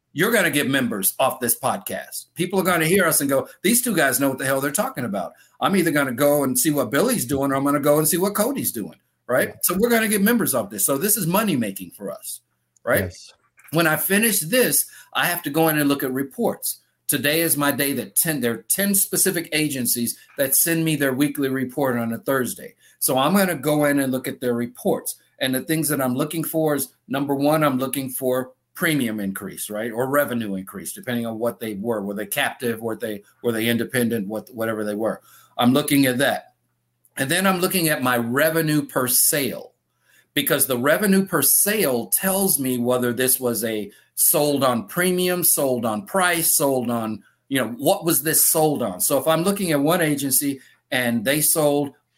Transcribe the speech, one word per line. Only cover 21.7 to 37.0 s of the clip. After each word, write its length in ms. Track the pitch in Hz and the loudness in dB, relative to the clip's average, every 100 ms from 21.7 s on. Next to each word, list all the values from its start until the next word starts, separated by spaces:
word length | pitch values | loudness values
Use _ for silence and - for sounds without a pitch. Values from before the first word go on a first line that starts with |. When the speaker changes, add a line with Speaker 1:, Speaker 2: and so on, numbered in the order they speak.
| 147 135 120 | 0 0 0
Speaker 1:
on 160 | 117 | -2
a 60 | 117 | -4
Thursday. 560 | - 135 113 - - - _ _ | -2 0 -2 -6 -14 -18 _ _
So 180 | - 131 | 0 2
I'm 160 | 143 | 4
gonna 200 | 196 185 | 4 2
go 300 | 151 151 151 147 | 0 0 2 4
in 120 | 143 | 2
and 140 | 135 | 2
look 160 | 127 135 | -2 -4
at 120 | 127 | -4
their 100 | 123 | -2
reports. 600 | 120 120 - 196 - - - _ - | -2 -4 -4 -2 -2 -4 -12 _ -6
And 140 | 131 | -2
the 60 | 127 | -2
things 280 | - 160 143 | -2 -2 0
that 120 | 139 | 0
I'm 160 | 131 127 | 0 0
looking 260 | 156 165 | -2 -4
for 320 | 147 160 156 | -4 0 0
is, 140 | 143 139 _ - | 0 -4 _ -6
number 260 | 135 143 | -4 -2
one, 300 | 139 143 156 | 0 2 4
I'm 160 | 147 127 | 2 2
looking 320 | 131 139 131 | -2 -4 -6
for 400 | - 131 127 123 _ _ | -4 -2 -2 -4 _ _
premium 460 | - 170 147 117 107 | -4 0 0 0 -2
increase, 500 | 98 95 98 - - | -4 -6 -10 -10 -8
right? 220 | 104 120 | -6 -4
Or 160 | 110 131 | -4 0
revenue 460 | 147 120 120 107 95 | 0 0 -2 -4 -6
increase, 360 | 92 98 82 | -8 -12 -12
depending 340 | - 113 120 113 | -10 -6 -4 -4
on 120 | 110 | -4
what 220 | 117 - | -4 -4
they 140 | 110 | -8
were. 280 | 98 117 107 | -6 -4 -4
Were 120 | 98 | -4
they 120 | 104 101 | -6 -4
captive? 540 | 143 127 - 120 110 | -2 -4 -4 -6 -4
Were 140 | 113 110 | -6 -6
they, 260 | 113 101 - _ | -8 -10 -14 _
were 120 | 120 | -2
they 160 | 113 117 | 0 0
independent? 580 | 117 113 127 117 113 98 | 0 0 0 0 -2 -4
What, 260 | 107 - | -8 -10
whatever 300 | 113 113 107 | -6 -4 -4
they 140 | 104 104 | -4 -2
were. 240 | 113 - - - _ - | -4 -4 -12 -20 _ 0
I'm 160 | 123 | 4
looking 340 | 143 147 143 135 | 4 2 2 4
at 120 | 123 | 2
that. 360 | 131 90 - _ _ _ _ _ | 0 -2 -8 _ _ _ _ _